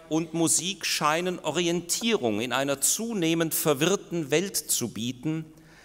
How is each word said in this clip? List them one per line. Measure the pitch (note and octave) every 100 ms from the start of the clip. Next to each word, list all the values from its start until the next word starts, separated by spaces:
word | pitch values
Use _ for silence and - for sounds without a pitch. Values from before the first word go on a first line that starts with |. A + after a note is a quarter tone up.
| -
und | D#3 E3
Musik | E3+ D#3+ - D#3+ F#3 -
scheinen | - D3+ D#3+ F3+ F3+
Orientierung | D#3 D3 F3 E3+ F3 - A#3 G#3+ A#2+ G#2
in | B2+
einer | B2 C#3 C#3
zunehmend | - - A3+ G#3+ D#3+ E3 E3 -
verwirrten | D#3+ C3+ E3 G3 - E3+ C#3
Welt | D#3 G3 -
zu | - - A#2+
bieten, | G2+ A#2+ B2 D#3 D#3+ D#3+ - - -